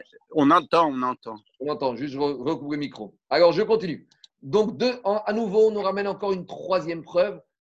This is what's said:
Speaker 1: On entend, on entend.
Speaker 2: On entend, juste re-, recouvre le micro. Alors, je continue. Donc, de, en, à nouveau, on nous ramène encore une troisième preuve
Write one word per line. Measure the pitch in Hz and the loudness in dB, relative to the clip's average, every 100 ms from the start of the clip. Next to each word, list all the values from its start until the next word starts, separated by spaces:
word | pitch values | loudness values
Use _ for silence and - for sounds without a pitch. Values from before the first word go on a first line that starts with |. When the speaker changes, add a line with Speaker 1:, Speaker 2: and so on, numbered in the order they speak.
| - _ _ | -6 _ _
Speaker 1:
On | 156 143 | 2 4
entend, | 175 143 165 160 | 4 4 2 2
on | 131 | 0
entend. | 127 123 120 107 _ _ | -4 -4 -10 -16 _ _
Speaker 2:
On | 143 | -8
entend, | 147 135 113 | -4 -4 -4
juste | 147 135 | -8 -4
re-, | 143 135 | -4 -2
recouvre | 123 160 143 | -4 -6 -6
le | 147 | -6
micro. | 143 - 104 _ _ | -8 -10 -16 _ _
Alors, | 143 170 | 4 4
je | 156 | 4
continue. | 214 220 185 135 - _ - _ | 2 0 0 -8 -14 _ -20 _
Donc, | 135 190 214 131 | -2 0 0 0
de, | 247 247 | -2 -2
en, | 196 208 208 | -2 -2 -2
à | |
nouveau, | 214 220 208 220 | -2 0 4 4
on | |
nous | 208 | 2
ramène | 190 196 202 | -2 -2 -4
encore | 196 202 | -4 -4
une | 190 - | -4 -6
troisième | - - 185 160 170 | -12 -2 -2 -2 -8
preuve | 147 175 202 170 _ _ | -4 0 0 -2 _ _